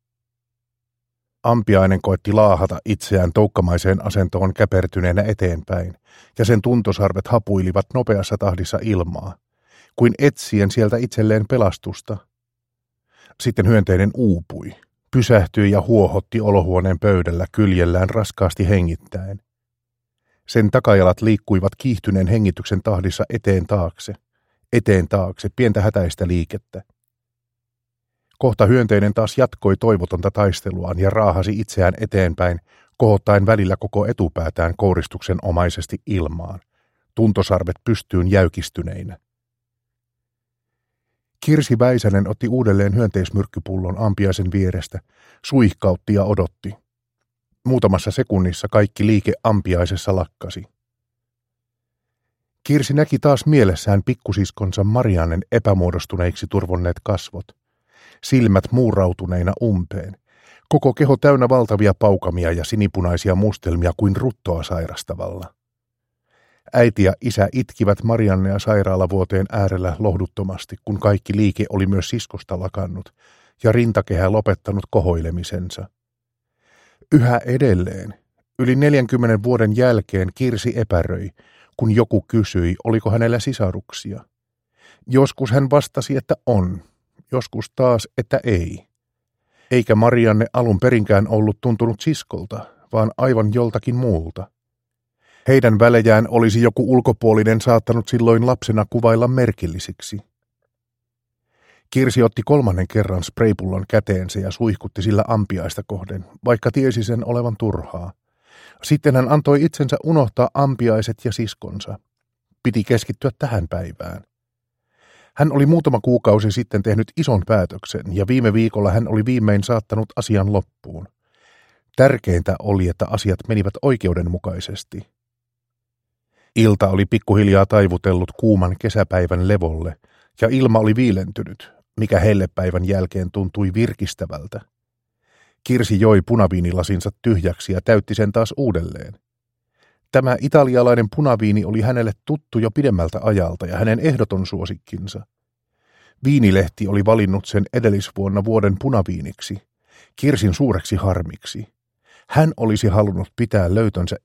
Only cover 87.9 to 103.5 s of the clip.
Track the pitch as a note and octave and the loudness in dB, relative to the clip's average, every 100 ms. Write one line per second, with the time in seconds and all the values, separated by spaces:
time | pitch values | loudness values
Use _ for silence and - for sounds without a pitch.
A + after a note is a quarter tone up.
87.9 | A#2 - - A2+ C3+ A#2+ F#2 E2+ - - | 2 -2 -8 -4 -4 0 -2 -2 -10 -18
88.9 | _ _ _ _ _ _ _ _ B2+ A2+ | _ _ _ _ _ _ _ _ 0 4
89.9 | G#2+ A#2 A#2+ A2+ G#2+ A#2 B2 A#2+ G2 B2+ | 4 4 4 4 2 0 0 0 2 2
90.9 | A#2+ G2+ G2+ A2 A2 G#2+ G2+ B2+ G#2+ A#2 | 2 2 2 2 0 0 0 -2 0 -2
91.9 | G#2 - D3+ - - F#2+ G#2+ - _ _ | -2 -4 -4 -8 -14 -12 -14 -16 _ _
92.9 | A2+ A2 - B2+ A2+ G#2 A#2+ A#2+ A2 B2+ | -2 -2 0 0 2 0 0 -2 -2 -4
93.9 | B2 B2+ E2+ E2 - F#2+ _ _ _ _ | -2 -2 -2 -4 -12 -16 _ _ _ _
94.9 | _ _ _ _ _ - C3+ B2 G#2+ A#2 | _ _ _ _ _ 4 4 6 6 6
95.9 | A#2 A2+ G#2+ A2+ A#2+ A2+ A2 A#2 G#2+ A#2 | 6 6 4 4 2 2 4 2 2 2
96.9 | B2+ B2 A2 A2+ G#2+ G#2+ A2+ B2+ A#2 - | 2 2 2 2 2 2 0 2 2 2
97.9 | A#2 - A#2+ A2+ A#2 B2 B2 - A2 G#2 | -2 -2 0 4 4 2 -2 -2 -2 -2
98.9 | A#2+ A#2 A2+ B2 C3 A#2+ - E2+ F2 - | 0 2 2 2 2 0 -2 -6 -8 -12
99.9 | - - - - _ _ _ _ _ _ | -16 -14 -16 -16 _ _ _ _ _ _
100.9 | _ _ _ _ _ _ _ _ _ _ | _ _ _ _ _ _ _ _ _ _
101.9 | C3 B2+ B2 A2+ - - D3 A#2+ F2+ F#2 | 0 2 4 2 0 0 2 2 0 -2
102.9 | A2 G2 F#2 E2 - A2+ | -2 -2 -4 -6 -2 0